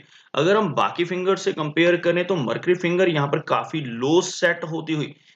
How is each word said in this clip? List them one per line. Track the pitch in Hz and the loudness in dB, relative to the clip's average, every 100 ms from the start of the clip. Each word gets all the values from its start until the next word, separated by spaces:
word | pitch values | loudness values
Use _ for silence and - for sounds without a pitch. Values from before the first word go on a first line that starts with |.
| - - _ - | -10 -20 _ 0
अगर | 156 151 | 2 2
हम | 190 | 2
बाकी | 120 101 131 175 | 0 0 0 -4
फिंगर | 180 180 190 | -2 0 0
से | 196 | -2
कंपेयर | 160 151 160 170 175 | -4 -2 2 4 4
करें | 170 175 180 | 2 0 0
तो | 180 | -2
मरकरी | 113 - 175 180 | -2 -2 0 0
फिंगर | 170 175 185 | 0 2 2
यहाँ | 156 143 | 2 0
पर | 151 | -2
काफी | - 123 117 160 | 0 -2 -2 -6
लो | 127 117 135 170 | -6 -4 2 2
सेट | 180 - 175 170 | 2 0 0 0
होती | 165 160 160 | -4 -6 -4
हुई | 156 147 - _ | -4 -4 -10 _